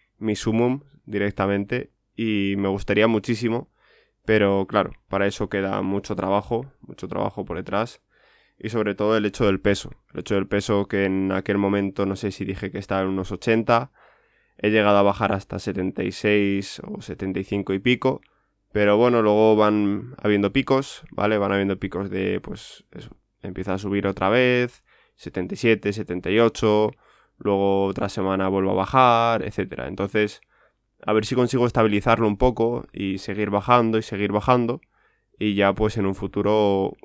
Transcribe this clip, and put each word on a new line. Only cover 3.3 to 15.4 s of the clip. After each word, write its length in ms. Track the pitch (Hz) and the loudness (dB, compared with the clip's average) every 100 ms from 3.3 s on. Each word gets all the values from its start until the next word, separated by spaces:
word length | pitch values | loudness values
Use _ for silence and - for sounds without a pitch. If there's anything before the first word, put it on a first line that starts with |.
| 110 117 117 - _ _ _ _ _ | -2 -2 -4 -8 _ _ _ _ _
pero 420 | - 110 101 98 95 | 0 2 4 2 0
claro, 260 | 107 92 - - | 0 -2 -6 -6
para 180 | 98 98 | -2 -2
eso 240 | - 104 | -2 -4
queda 320 | 101 95 98 | -4 -2 -2
mucho 340 | 98 98 - 95 | -2 -4 -4 -4
trabajo, 560 | 92 101 - 117 135 - | -2 -2 -2 -4 -6 -16
mucho 260 | - - - | -20 -16 -8
trabajo 380 | 98 104 107 | -4 -4 -6
por 140 | - 87 | -8 -10
detrás, 420 | 87 98 117 - _ _ _ _ _ _ | -4 -4 -4 -10 _ _ _ _ _ _
y 120 | 107 | -6
sobre 240 | 113 104 | -2 -2
todo 200 | 98 107 | 0 0
el 120 | 110 104 | 2 0
hecho 180 | - | 0
del 160 | 107 95 | 0 2
peso, 300 | 104 98 - - _ | 2 0 -4 -16 _
el 60 | 92 | -10
hecho 160 | - 98 | -4 -2
del 100 | 95 | 0
peso 420 | 101 - 101 101 | -2 0 0 0
que 160 | 98 | 0
en 280 | 98 95 95 | 0 0 -2
aquel 260 | 95 95 101 | -2 -2 0
momento, 480 | 101 101 98 95 98 | 2 2 0 -2 -4
no 100 | 95 | -2
sé 160 | 101 | -6
si 140 | - 95 | -6 -8
dije 240 | 95 98 | -8 -8
que 80 | 101 | -8
estaba 240 | - 95 | -4 -2
en 60 | 95 | -2
unos 220 | 95 92 | -4 -4
ochenta, 600 | 95 - 113 107 117 120 _ _ _ _ _ _ - | -4 0 2 4 2 0 _ _ _ _ _ _ -4
he 140 | 104 | 0
llegado 260 | 110 104 101 | 4 4 4
a 60 | |
bajar 300 | 101 98 104 | 4 2 0
hasta 260 | 98 | -2